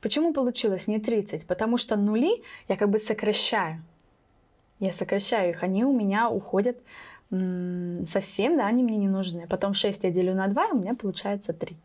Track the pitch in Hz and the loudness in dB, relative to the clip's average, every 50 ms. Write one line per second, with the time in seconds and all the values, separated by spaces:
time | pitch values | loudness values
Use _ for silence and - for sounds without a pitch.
0 | - 220 - 285 311 339 311 277 262 240 240 - - 220 196 180 180 - 214 214 | -2 0 0 2 2 2 2 2 0 0 0 0 0 0 0 0 -2 -2 -2 -2
1 | 214 - 233 214 196 208 - 160 160 - 185 180 220 220 233 240 - - 226 208 | 0 0 0 0 0 -2 -6 -8 -4 -4 -2 -2 0 0 2 0 0 0 0 2
2 | 202 208 214 220 254 349 453 466 - - - - - _ 196 190 208 208 202 220 | 2 2 2 2 4 2 2 0 -2 -14 -20 -20 -4 _ 0 2 4 2 4 2
3 | 214 - 220 214 - 214 208 208 - - - 214 185 160 160 160 160 - _ _ | 2 0 -2 0 0 0 2 2 0 0 0 0 0 0 -4 -8 -12 -18 _ _
4 | _ _ _ _ _ _ _ _ _ _ _ _ _ _ _ _ 196 190 180 - | _ _ _ _ _ _ _ _ _ _ _ _ _ _ _ _ -4 -4 -2 -2
5 | 196 160 190 202 196 - - 226 190 175 170 - - 185 190 196 233 277 277 247 | -2 -2 0 -2 0 0 0 2 2 2 0 0 -2 -2 0 2 2 2 2 2
6 | 214 196 196 208 233 233 214 196 190 - - 185 202 240 240 - - - - - | 2 2 2 2 2 2 0 -2 -4 0 0 2 2 2 0 -4 -10 -20 -20 -20
7 | - - - - _ _ - 185 185 185 180 180 180 180 180 180 180 175 175 175 | -20 -20 -20 -20 _ _ -2 -2 0 0 -2 -2 -4 -4 -4 -4 -4 -4 -4 -4
8 | 180 165 - 202 190 - - - 202 254 339 302 220 202 226 247 254 233 220 214 | -6 -2 -2 -2 -2 -2 -2 0 0 2 2 2 2 2 2 2 2 2 2 2
9 | 202 196 190 190 190 180 170 170 170 160 - 185 - 202 202 196 - 208 196 202 | 2 2 2 0 0 -4 -6 -8 -6 -4 -2 -2 0 0 0 0 0 0 -2 0
10 | - 185 170 185 180 180 185 190 190 196 202 262 370 453 370 247 180 190 247 247 | 0 0 2 2 2 2 2 2 0 0 2 2 0 2 2 0 0 0 -4 -4
11 | - 202 180 - - 202 202 202 202 - 165 160 - - 170 160 _ | -4 -6 -6 -4 -4 -4 -4 -4 -4 -6 -6 -6 -6 -10 -10 -16 _